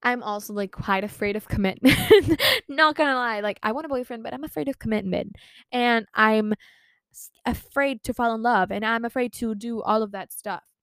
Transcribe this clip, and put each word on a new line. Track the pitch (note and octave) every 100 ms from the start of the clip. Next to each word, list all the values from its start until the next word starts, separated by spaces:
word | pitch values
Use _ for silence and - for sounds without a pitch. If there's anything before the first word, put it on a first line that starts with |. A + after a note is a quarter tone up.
I'm | A#3+ B3
also, | G#3+ G#3 G3+
like, | G#3 G3
quite | - - G3
afraid | G3+ - G#3 G#3
of | -
commitment. | - G3 - B3+ -
<laughs> | - G#4 D#4 D#4 - B4+ -
Not | C#4 D#4 D4+
gonna | D4+ C4
lie. | A#3+ G#3+
Like, | G#3 G3
I | G#3+
want | A#3+ D#4+
a |
boyfriend, | C4+ B3 A#3+
but | A3+
I'm | B3+
afraid | D4+ - C#4
of | C4+
commitment. | A3+ G#3+ F#3+ F3 - G3+ - - -
And | B3 A#3+ A#3 A3
I'm | - G#3+ A3 G#3+ G#3+ - _ _ _ _
s-, | - - _ -
afraid | A#3+ - - C#4 B3
to | -
fall | B3 A#3+
in | A3+
love, | A3+ A3+ F#3
and | G3+ G#3+
I'm | A3+
afraid | A#3 C4 B3
to | - A#3
do | G#3+ A#3 A#3
all | - G#3+
of | G#3+
that | G3 F3+
stuff. | - G#3 F3+ _ _